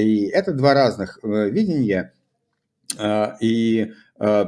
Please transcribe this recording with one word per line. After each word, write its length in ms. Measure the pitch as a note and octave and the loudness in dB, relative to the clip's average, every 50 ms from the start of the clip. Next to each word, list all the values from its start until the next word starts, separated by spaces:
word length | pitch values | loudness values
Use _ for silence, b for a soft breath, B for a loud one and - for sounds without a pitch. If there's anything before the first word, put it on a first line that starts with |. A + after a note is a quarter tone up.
и 260 | G#2+ G#2+ G#2+ G#2 G2+ | 0 2 2 0 0
это 260 | F#2+ - F3+ F#3+ F#3+ | 0 0 -2 -2 -2
два 220 | D#3 C3 C3 C#3+ C3+ | -2 2 2 4 4
разных, 440 | C#3 C3+ A#2 - G2+ F#2+ F2 - - | 4 2 0 0 -4 -8 -8 -10 -10
э, 280 | - A2 G#2 G#2+ G#2+ G2+ | -6 -4 -2 -2 -2 0
видения. 640 | B2 G3+ A3 F#3+ E3 C#3+ B2 G#2 G2 F#2 F2+ - _ _ _ _ _ _ _ _ _ _ _ _ _ _ _ - - - | 0 -2 -2 0 0 0 0 0 0 -2 -4 -6 _ _ _ _ _ _ _ _ _ _ _ _ _ _ _ -14 -10 -6
А, 380 | G#2+ G#2 G#2 G#2+ G#2+ G#2 - - | -4 -2 0 0 0 -2 -4 -2
и, 520 | A2+ A2+ A2+ A#2 A2+ A2+ A2+ A2 G#2+ A2 B B B B B - | -2 0 0 2 0 0 0 0 -2 -4 B B B B B -4
э, 240 | G#2 G#2 G#2+ G#2 G2+ | 0 2 2 2 0